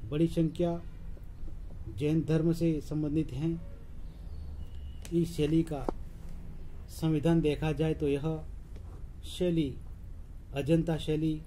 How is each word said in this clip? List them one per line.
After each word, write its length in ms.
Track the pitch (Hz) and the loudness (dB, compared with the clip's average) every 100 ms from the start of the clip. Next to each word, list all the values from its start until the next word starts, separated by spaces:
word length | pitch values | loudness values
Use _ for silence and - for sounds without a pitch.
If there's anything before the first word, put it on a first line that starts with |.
| - | -4
बड़ी 180 | 147 170 | 2 2
संख्या 540 | 170 165 160 170 170 - - - - - - - - - - - - | 4 2 4 0 0 -6 -10 -8 -8 -10 -8 -6 -6 -8 -8 -8 -2
जैन 240 | 147 160 | 2 2
धर्म 300 | 135 160 165 | 4 4 4
से 280 | 165 165 156 | 4 2 2
संबंधित 500 | - 151 151 151 151 | -2 -2 0 0 0
हैं। 240 | 123 160 165 - - - - - - - - - - - - - - - | 0 -2 -2 -6 -10 -10 -10 -10 -10 -10 -8 -8 -8 -8 -8 -8 -8 0
इस 220 | 170 165 - | 2 2 2
शैली 260 | 147 160 | 4 4
का 220 | 160 147 - - - - - - - - - - - | 4 0 -2 -2 -6 -8 -8 -8 -8 -8 -8 -8 -10
संविधान 520 | - 160 156 165 165 | 0 4 4 6 6
देखा 300 | 156 143 156 | 6 4 2
जाए 220 | 143 160 | 2 2
तो 140 | 156 147 | 2 2
यह 380 | 139 156 160 - - - - - - - - - | 2 2 -2 -4 -10 -10 -10 -10 -10 -10 -10 -10
शैली 520 | - 180 165 143 123 - - - - - - - | 0 2 4 2 -2 -10 -10 -10 -10 -10 -12 -6
अजंता 440 | 139 135 165 165 156 | -4 4 4 6 0
शैली 380 | - 156 156 156 | 2 2 2 0